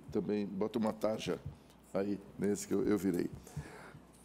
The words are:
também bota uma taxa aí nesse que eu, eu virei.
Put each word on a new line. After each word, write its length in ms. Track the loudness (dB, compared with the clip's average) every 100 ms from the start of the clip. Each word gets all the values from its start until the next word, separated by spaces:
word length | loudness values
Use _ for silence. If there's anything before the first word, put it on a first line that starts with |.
| -2
também 340 | -2 0 0 0
bota 320 | -2 0 2
uma 140 | 0
taxa 480 | 2 0 0 -2 -2 -4 -12 -18 -20 -4
aí 260 | 0 0 -2 -6 -2
nesse 300 | 0 2 2
que 60 |
eu, 120 | 2 4
eu 120 | 4
virei. 320 | 4 2 2 -4 -10 -10 -8 -12 -16 -18 -20 -10